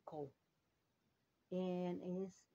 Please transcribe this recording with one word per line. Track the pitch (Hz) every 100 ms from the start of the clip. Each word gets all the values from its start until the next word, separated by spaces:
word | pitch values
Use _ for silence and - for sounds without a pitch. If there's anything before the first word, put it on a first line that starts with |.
| -
cold. | 156 139 - _ _ _ _ _ _ _ _ _ _ -
And | 180 185 180 180 180
it's | 180 180 190 - -